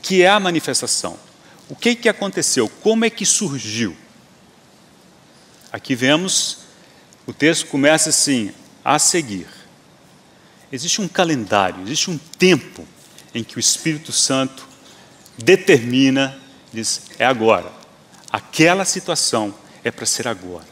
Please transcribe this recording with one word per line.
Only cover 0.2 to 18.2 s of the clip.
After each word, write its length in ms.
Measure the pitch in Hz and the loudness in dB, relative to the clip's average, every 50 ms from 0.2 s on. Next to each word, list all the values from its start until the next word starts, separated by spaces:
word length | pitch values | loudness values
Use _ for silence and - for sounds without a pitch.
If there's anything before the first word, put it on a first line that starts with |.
| 175 | 6
é 60 | 185 | 6
a 120 | 202 208 | 6 4
manifestação. 760 | 196 180 175 156 - - 131 - - 117 - - - - 82 - - - - _ _ - - - - - | 2 0 -2 -2 -2 -2 -4 -4 -2 -2 -4 -4 -4 -8 -10 -12 -20 -20 -20 _ _ -20 -20 -20 -18 -18
O 80 | 143 | -16
que 180 | - - 233 240 | -2 0 0 0
que 140 | 233 - 226 | 2 0 0
aconteceu? 600 | 202 - 202 196 185 180 156 - - 135 113 107 - - - | 0 0 -4 -6 -4 -2 -2 0 0 0 0 -2 -2 -2 0
Como 220 | 208 220 226 226 | 0 2 2 2
é 60 | 226 | 0
que 140 | - - 202 | -2 -2 -2
surgiu? 720 | - - - 214 165 139 135 110 107 104 113 117 98 78 - - _ _ - _ _ _ _ _ _ _ _ _ _ _ _ _ _ _ _ _ - _ _ _ _ _ - _ _ _ _ - - | 0 0 0 -2 -4 -6 -8 -10 -8 -4 -4 -4 -4 -4 -10 -20 _ _ -20 _ _ _ _ _ _ _ _ _ _ _ _ _ _ _ _ _ -20 _ _ _ _ _ -20 _ _ _ _ -20 -14
Aqui 240 | - 107 - - - | -14 -14 -12 -12 -10
vemos, 720 | 113 123 131 147 160 185 190 - - - - - - - - - _ - _ - - _ _ - _ _ | -4 0 0 0 0 0 -2 -2 -4 -4 -4 -8 -12 -16 -20 -20 _ -20 _ -20 -20 _ _ -20 _ _
o 60 | - 117 | -18 -8
texto 320 | - 139 151 165 156 - | 0 2 2 2 2 -2
começa 420 | - - 143 135 147 156 156 - 160 | -4 -2 2 4 4 4 4 2 0
assim, 460 | 147 - - 151 139 123 107 98 - - - - _ _ _ | 0 0 2 2 0 0 -2 -4 -8 -14 -20 -20 _ _ _
"a 160 | - 139 151 | 0 2 2
seguir". 480 | - - - 180 156 120 104 92 85 - - - - - - _ _ _ _ _ _ _ _ _ _ _ _ _ _ _ _ _ - _ - | 2 2 0 0 -2 -4 -8 -10 -10 -12 -20 -20 -20 -20 -20 _ _ _ _ _ _ _ _ _ _ _ _ _ _ _ _ _ -18 _ -12
Existe 300 | 127 135 170 - - 208 | -8 -4 -4 -2 -2 -4
um 40 | |
calendário, 760 | 165 - - 180 165 160 131 107 95 110 101 98 90 87 87 92 | -4 0 0 2 2 2 -2 0 0 2 2 2 2 -2 -8 -10
existe 280 | 101 143 151 - - | -6 -4 -4 -4 -4
um 60 | 175 | -6
tempo 720 | 143 - - - _ 180 185 180 131 - - - - 82 - - - - - - - - - _ | -8 -8 -14 -4 _ 4 4 4 4 0 -8 -18 -20 -20 -20 -20 -20 -20 -20 -20 -20 -20 -12 _
em 100 | - 113 | -10 -10
que 140 | - - 120 | -8 -8 -2
o 20 | |
Espírito 520 | 113 - - - - 165 156 151 151 - 120 | 0 0 0 0 -2 -4 -4 -4 -8 -6 -4
Santo 540 | - - - 139 135 131 131 - - - - - - - - - - - - - _ - - _ | -2 -2 0 0 0 -2 -2 -6 -12 -20 -20 -20 -20 -20 -20 -20 -20 -20 -20 -20 _ -20 -20 _
determina, 1040 | - 117 139 185 185 - - 175 127 113 120 123 131 135 135 131 139 139 131 131 - - - - - - - - | -4 4 4 4 4 6 4 4 4 4 2 2 2 4 4 4 2 0 -2 -4 -12 -20 -20 -20 -20 -20 -14 -10
diz, 300 | 110 113 - - - - - - - | -8 -6 -6 -6 -6 -8 -18 -4 0
"É 80 | 113 | 2
agora." 440 | 123 135 117 110 113 107 92 85 - - - - - - _ - _ - - | 2 2 4 4 4 4 4 2 -8 -16 -20 -20 -20 -20 _ -20 _ -20 -20